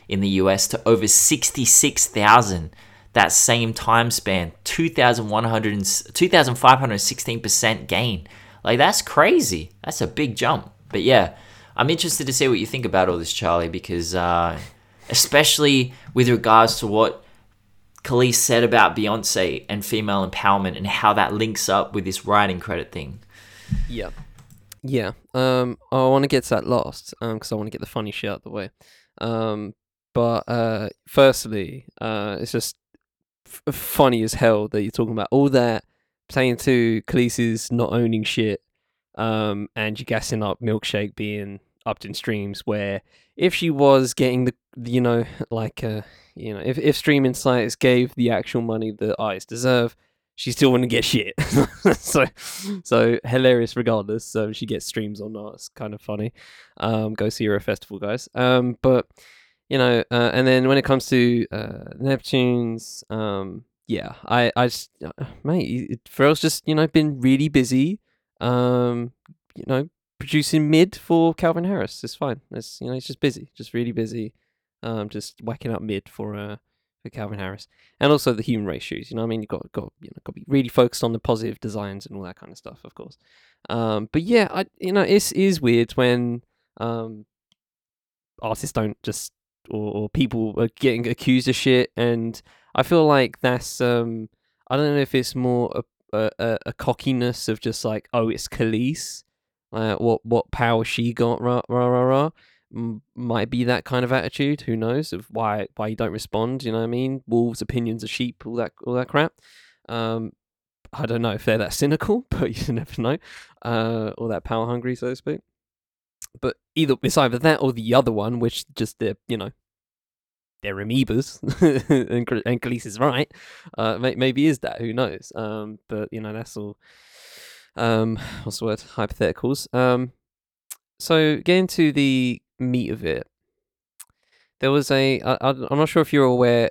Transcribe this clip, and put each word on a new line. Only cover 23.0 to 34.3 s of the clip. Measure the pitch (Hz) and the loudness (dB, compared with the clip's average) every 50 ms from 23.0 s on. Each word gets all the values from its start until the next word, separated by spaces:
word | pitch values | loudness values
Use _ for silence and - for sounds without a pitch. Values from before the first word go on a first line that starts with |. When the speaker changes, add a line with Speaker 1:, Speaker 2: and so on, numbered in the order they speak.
| 71 65 90 104 - _ _ - - - - - - - - - - - | -12 -12 -14 -18 -20 _ _ -20 -20 -20 -20 -20 -8 -4 -2 -2 -2 -2
Speaker 2:
Yeah. | 123 113 98 - - - - - - - - - - - - _ - - | -4 -6 -8 -10 -12 -14 -18 -20 -20 -20 -20 -20 -20 -20 -20 _ -20 -14
Yeah. | - 131 135 120 107 95 - - _ _ - | -6 -4 -2 -2 -2 -4 -6 -10 _ _ -2
Um, | 127 127 131 127 127 123 123 113 - _ _ | 0 0 2 2 2 0 -2 -4 -10 _ _
I | - | 0
wanna | 135 131 131 135 139 139 135 | 2 4 4 4 4 4 2
get | - 131 120 | 0 0 0
to | - | 0
that | 127 98 - | -2 -2 0
last, | - 123 117 - - - - - - - - | 0 0 0 0 -4 -8 -12 -16 -18 -12 -8
um, | 117 117 110 107 | -8 -6 -6 -8
'cause | - - | -8 -6
I | 113 | -6
wanna | 107 104 110 | -6 -6 -8
get | - - | -10 -10
the | - | -12
funny | - - 123 107 104 | -10 -8 -8 -8 -8
shit | 104 - - 104 | -8 -8 -8 -8
out | 101 - - | -8 -10 -12
the | 110 | -12
way. | - 107 95 95 - _ _ _ _ _ _ _ _ - | -10 -10 -10 -10 -14 _ _ _ _ _ _ _ _ -8
Um, | - 113 113 113 113 110 107 107 104 98 - _ _ _ _ _ _ _ - | -6 -4 -2 -2 -2 -4 -4 -6 -8 -10 -14 _ _ _ _ _ _ _ 0
but, | 120 120 117 117 110 - - | 0 2 2 2 0 -2 -2
uh, | 117 120 113 113 110 104 110 101 - _ _ | -2 0 0 0 -2 -2 -4 -8 -10 _ _
firstly, | - - 143 139 135 123 - - 117 110 104 92 76 73 131 - - _ - | 0 4 6 6 6 6 4 -2 -6 -6 -6 -6 -6 -10 -14 -18 -20 _ -10
uh, | 110 110 110 104 101 107 101 - | -8 -6 -6 -4 -6 -6 -6 -6
it's | 113 - | -6 -6
just | - 117 - - - _ _ _ _ _ _ _ _ _ _ _ _ _ _ | -4 -4 -4 -6 -8 _ _ _ _ _ _ _ _ _ _ _ _ _ _
f-, | - - - _ - 135 | -20 -20 -10 _ -8 -8
funny | - - - - - 147 131 123 113 | -8 -8 -2 2 4 4 4 4 2
as | 110 110 | 0 -2